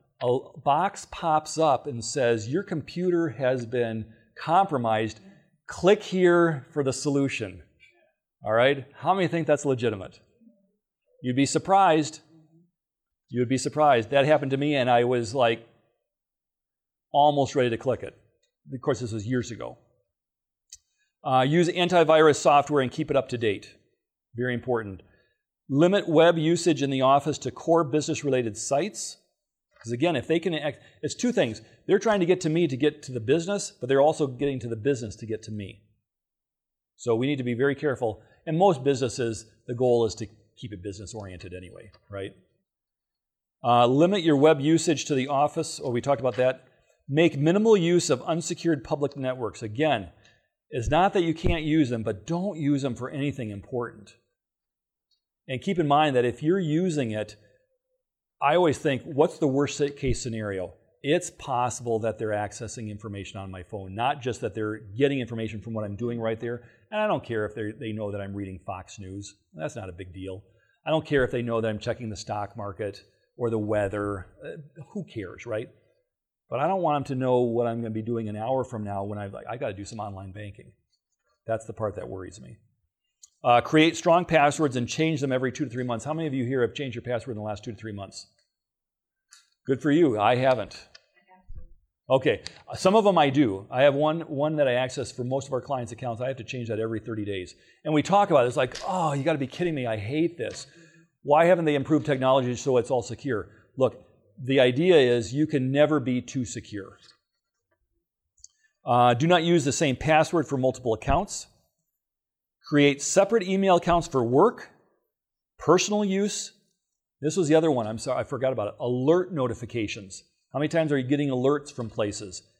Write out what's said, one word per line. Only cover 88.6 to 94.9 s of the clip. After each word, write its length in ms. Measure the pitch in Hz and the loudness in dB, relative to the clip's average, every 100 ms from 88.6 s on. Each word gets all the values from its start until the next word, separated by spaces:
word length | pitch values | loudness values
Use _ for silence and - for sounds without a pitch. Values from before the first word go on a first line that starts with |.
| _ _ _ _ _ _ _ _ _ _ - | _ _ _ _ _ _ _ _ _ _ -4
Good 160 | 131 | -2
for 80 | 156 | 2
you. 280 | 147 160 107 | 4 4 4
I 160 | 104 123 | 2 4
haven't. 520 | 135 123 95 - - - _ _ _ 185 - - - - _ _ - | 2 0 -4 -14 -20 -20 _ _ _ -20 -18 -16 -16 -20 _ _ 0
Okay. 360 | 131 139 101 - - - - | 0 2 -2 -6 -20 -16 -2
Some 200 | 190 220 | 2 4
of 80 | |
them 140 | 202 175 | 4 4
I 140 | 143 | 4
do. 340 | 131 123 95 98 | 4 2 0 -4
I 100 | 127 | 2
have 140 | 143 139 | 4 4
one, 260 | 151 165 | 0 -2
one 360 | 156 139 151 151 | -6 -4 -2 2
that 100 | 139 | 2
I 60 | |
access 380 | 123 127 | 2 -2